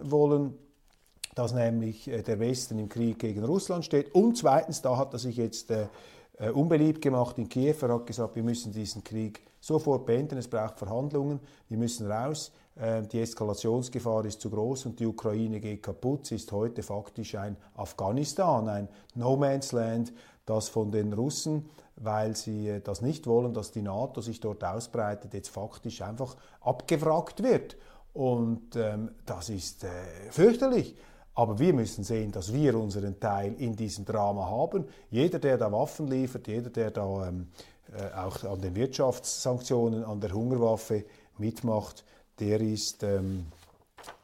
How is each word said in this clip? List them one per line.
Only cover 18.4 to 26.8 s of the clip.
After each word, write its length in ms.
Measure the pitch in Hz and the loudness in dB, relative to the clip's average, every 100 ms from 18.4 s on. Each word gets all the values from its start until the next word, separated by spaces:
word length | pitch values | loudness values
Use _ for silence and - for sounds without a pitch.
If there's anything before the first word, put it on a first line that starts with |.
| 180 123 110 | 4 4 2
ein 200 | 104 101 - - 120 | -2 -6 -12 -12 -2
No-Man's-Land, 1000 | 120 135 139 135 135 120 113 117 117 - - _ - | 2 4 4 2 0 0 0 0 -2 -6 -20 _ -2
das 240 | 110 107 | -2 0
von 220 | 113 107 | -2 0
den 220 | 107 104 | 0 0
Russen, 520 | 104 135 143 156 156 151 - - - | 0 -2 -2 -2 -2 -4 -14 -20 -8
weil 400 | 107 107 110 110 | -2 0 0 -2
sie, 320 | - 107 104 | -4 -4 -2
äh, 140 | 101 | -4
das 200 | 101 98 | -4 -4
nicht 240 | 123 156 120 | -2 -2 4
wollen, 280 | 117 123 | 4 4
dass 180 | 117 104 | -2 -6
die 100 | 113 | -4
nato 400 | 101 98 127 - | -4 -2 -4 -6
sich 180 | 113 107 | -8 -6
dort 240 | 110 101 | -6 -4
ausbreitet, 720 | 92 110 - 113 104 104 - | -4 -4 -6 -2 -2 -4 -8
jetzt 160 | 101 - | -10 -10
faktisch 520 | - 107 - 117 - | -8 -10 -10 -10 -8
einfach 340 | 95 117 127 - - - | -8 -8 -8 -10 -20 -6
abgewrackt 800 | 123 - | -4 -2